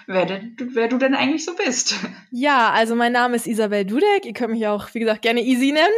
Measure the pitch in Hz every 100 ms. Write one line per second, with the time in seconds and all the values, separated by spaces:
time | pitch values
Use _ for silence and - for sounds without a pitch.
0 | - 185 170 196 226 - 247 254 233 247
1 | 269 269 254 311 311 339 370 247 - 202
2 | 185 - - 240 285 269 220 202 226 233
3 | 240 247 247 240 254 220 214 208 196 233
4 | 415 403 240 208 240 226 214 208 - 233
5 | 220 214 226 240 233 247 269 302 339